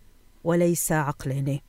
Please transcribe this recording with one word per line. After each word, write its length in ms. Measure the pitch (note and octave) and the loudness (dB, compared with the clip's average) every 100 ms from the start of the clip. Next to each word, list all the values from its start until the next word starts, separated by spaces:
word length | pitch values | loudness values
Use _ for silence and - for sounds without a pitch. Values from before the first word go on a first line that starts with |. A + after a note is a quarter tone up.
| - - - - | -20 -20 -20 -8
وليس 480 | E3 F3 F3 E3+ - | -2 2 2 2 0
عقلاني. 720 | D#3 C#3+ - C#3 C#3 C#3 C#3+ | 0 0 -4 -4 -2 -2 -4